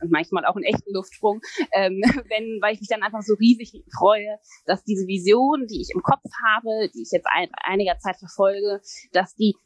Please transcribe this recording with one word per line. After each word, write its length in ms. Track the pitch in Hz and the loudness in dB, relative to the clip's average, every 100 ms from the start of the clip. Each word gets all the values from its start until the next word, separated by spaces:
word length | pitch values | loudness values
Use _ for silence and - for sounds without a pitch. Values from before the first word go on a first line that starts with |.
| 170 | 0
manchmal 360 | 156 170 185 156 | 0 0 0 0
auch 100 | 196 | 0
einen 80 | |
echten 280 | 208 220 - | -2 -2 -4
Luftsprung, 480 | 190 - - 214 214 - - 294 | -8 -8 -2 -2 -2 -8 -6 -2
ähm, 260 | 196 190 190 | 0 0 2
<laughs> 260 | 233 277 - | 0 0 -4
wenn, 300 | 220 226 220 | -6 -6 -2
weil 140 | 214 | -2
ich 60 | 214 | -2
mich 80 | 208 | -4
dann 140 | 214 | -4
einfach 200 | 208 220 | -4 -6
so 120 | 208 | -2
riesig 500 | 208 226 233 233 - - - | 4 6 4 0 -18 -14 2
freue, 420 | 196 214 208 208 _ - - | 4 4 0 -12 _ -12 -4
dass 160 | 190 | -4
diese 240 | - 196 185 | -2 -4 -2
Vision, 600 | 190 180 233 269 302 226 | -2 4 6 6 2 -2
die 120 | 202 | -8
ich 100 | - | -6
im 80 | 370 | -4
Kopf 220 | - - - - 226 | 0 0 -2 -2 0
habe, 340 | 220 226 220 208 | 0 -2 -2 -4
die 80 | - | -6
ich 80 | - | -4
jetzt 140 | 170 - | -2 0
ein-, 200 | 165 180 - | -2 -2 -6
einiger 360 | - 196 185 170 | -2 0 0 -2
Zeit 180 | 196 180 | -6 -8
verfolge, 640 | 185 - 196 202 202 196 - - - | -10 0 0 2 -4 -4 -10 -20 -2
dass 220 | 175 185 - | -2 -2 0
die 180 | 214 - | 0 0